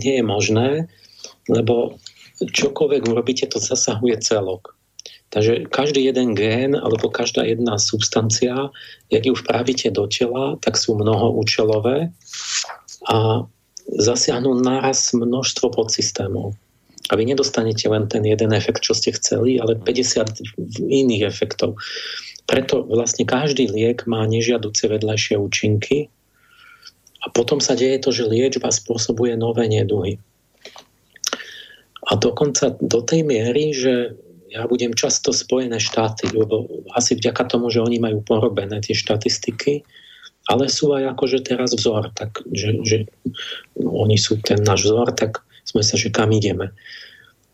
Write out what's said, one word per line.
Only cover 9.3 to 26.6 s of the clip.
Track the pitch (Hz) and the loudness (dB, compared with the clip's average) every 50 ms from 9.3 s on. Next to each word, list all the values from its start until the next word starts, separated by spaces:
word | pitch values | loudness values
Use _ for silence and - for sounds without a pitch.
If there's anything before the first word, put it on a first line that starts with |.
ju | 123 - | 0 0
vpravíte | - - 113 110 123 123 131 - - 120 98 | 0 -2 -2 0 0 0 0 0 0 0 0
do | 101 101 104 | 0 -2 0
tela, | - - 127 117 120 131 135 139 151 - | 0 0 0 0 0 -2 -2 -2 -4 -2
tak | - - 107 | -2 -2 0
sú | - - - 113 104 | 0 0 0 0 2
mnohoúčelové | 104 107 110 104 - - 120 113 107 107 - - 113 107 110 107 104 117 127 147 165 170 - _ _ - - - - - - - - - - - - - - - - | 2 2 2 4 4 2 2 2 0 0 0 0 2 2 2 2 2 2 0 0 -2 -4 -6 _ _ -16 -14 -12 -8 -6 -6 -6 -6 -8 -12 -18 -18 -20 -20 -12 -4
a | - 107 110 107 113 110 117 117 - _ _ _ _ - - - - - | 0 0 2 2 2 2 0 -2 -6 _ _ _ _ -20 -18 -12 -6 0
zasiahnu | - 104 110 120 123 - - 139 120 123 139 131 123 127 | 2 2 2 2 2 2 0 0 0 2 0 2 2 2
naraz | 127 127 135 131 135 135 131 - - - | 2 0 0 0 0 0 0 -2 0 0
množstvo | 120 117 120 120 131 131 - - - - 120 | 0 0 0 -2 -2 -2 -4 -4 0 0 0
podsystémov. | 117 - 113 110 - - - - - - 104 95 95 104 107 101 104 - _ _ _ _ _ _ _ - - - | 2 0 -2 0 0 -2 -2 -2 -2 -4 -4 -4 -4 -4 -6 -6 -10 -12 _ _ _ _ _ _ _ -10 -6 -2
A | - 98 | 0 0
vy | 110 120 | 2 2
nedostanete | 143 135 - - - - 113 113 110 110 - 104 | 2 0 0 0 0 -2 0 0 0 0 0 0
len | 107 107 107 107 | 2 2 0 0
ten | - 113 104 | -2 0 2
jeden | 107 107 104 113 107 110 | 2 2 2 2 2 2
efekt, | 101 - - 87 - | 0 0 0 -2 -2
čo | - - 90 | 0 0 -2
ste | 82 - - | 0 0 -2
chceli, | - - - - - 104 110 123 131 127 | -2 -2 -2 -2 0 2 2 2 2 2
ale | 117 110 113 | 2 0 -2
päťdesiat | 110 110 - 120 127 123 127 - 123 110 107 110 - - 107 - - - - 110 110 | -2 -2 -2 -2 0 0 0 0 0 -2 -2 -4 -10 -12 -14 -10 -10 -10 -8 -6 -6
iných | 147 - 135 135 135 127 117 101 104 98 | -2 0 2 2 4 4 2 2 0 -2
efektov. | 90 - - 98 - - - - 104 104 - - - - - - - - - - - - - - | 0 -2 -4 -4 -4 -2 -2 -2 -2 -4 -10 -12 -12 -12 -12 -12 -12 -12 -14 -16 -20 -12 -4 0
Preto | - 117 127 - - 131 - - | 0 0 2 2 0 0 0 2
vlastne | 107 113 120 117 - - 117 110 | 0 0 0 0 0 -2 0 0
každý | - 127 147 151 143 131 135 107 | 0 0 0 0 2 2 2 2
liek | 98 107 110 117 120 120 - 117 | 2 2 2 2 2 0 -2 -2
má | 117 113 110 | 0 0 2
nežiaduce | 107 113 113 117 117 123 117 107 104 104 - - 110 | 2 2 2 2 2 2 0 0 -2 -2 0 0 2
vedľajšie | 107 107 104 107 107 104 - - 110 | 0 2 0 0 0 0 0 0 2
účinky | 101 101 95 - - - 107 107 101 - - 135 143 151 - _ _ _ _ _ _ _ _ _ _ | 0 0 0 -2 0 2 2 2 2 2 0 0 0 0 -4 _ _ _ _ _ _ _ _ _ _